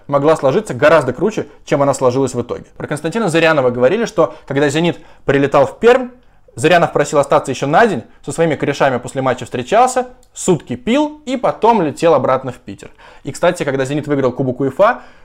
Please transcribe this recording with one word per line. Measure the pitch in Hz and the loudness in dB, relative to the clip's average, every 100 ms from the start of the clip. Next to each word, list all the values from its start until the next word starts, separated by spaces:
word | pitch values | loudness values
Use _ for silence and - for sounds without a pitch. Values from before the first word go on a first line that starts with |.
| - | -4
могла | 143 143 156 | 0 2 2
сложиться | 139 160 208 | 2 0 -2
гораздо | 131 147 160 131 | 0 4 4 2
круче, | 120 202 214 - - - | -2 -4 -4 -8 -14 -4
чем | 147 | 0
она | 139 | 0
сложилась | 135 131 127 135 | 0 0 0 -2
в | 123 | -4
итоге. | 120 - - - | -6 -10 -12 -14
Про | 123 | -8
Константина | 143 165 214 214 | -6 -4 -2 0
Зырянова | 156 160 156 127 | 2 4 4 2
говорили, | 120 123 208 233 | 2 2 2 -2
что | - 151 - - | 0 -2 -2 -6
когда | 139 147 | -2 0
«Зенит» | 143 170 - - - - | 0 0 -2 -12 -8 -2
прилетал | 139 139 147 131 | 0 2 2 2
в | - | 2
Пермь, | 226 254 247 - _ _ _ | 4 4 0 -10 _ _ _
Зырянов | - 147 175 170 | -4 2 4 2
просил | - 143 151 | 0 0 0
остаться | 139 151 143 | 2 0 0
еще | 131 139 | -4 0
на | 165 233 | 2 2
день, | 147 - - | 0 -8 -16
со | - | -10
своими | 139 165 139 | -2 -2 0
корешами | 143 139 143 123 | -2 0 0 0
после | 127 139 | -4 -4
матча | 131 123 | -2 -4
встречался, | 117 123 123 208 247 254 247 - _ | -6 -8 0 2 2 0 -6 -12 _
сутки | - - 170 - | -6 -2 -2 -2
пил | 120 - 262 302 302 | -8 -2 0 0 -6
и | - 262 | -8 -4
потом | 190 147 220 233 | -2 0 2 2
летел | 156 117 165 | 0 0 2
обратно | 147 127 131 131 | 4 2 -2 -4
в | - | -12
Питер. | - 98 - - - - | -16 -18 -20 -20 -20 -16
И, | - | -14
кстати, | 135 170 175 | -2 -2 0
когда | 147 135 | -2 -2
«Зенит» | 131 147 147 | -2 -4 -2
выиграл | 143 131 | -2 0
Кубок | 120 135 123 | -2 -4 -2
уефа, | 139 - 208 - - - | -4 2 2 0 -8 -20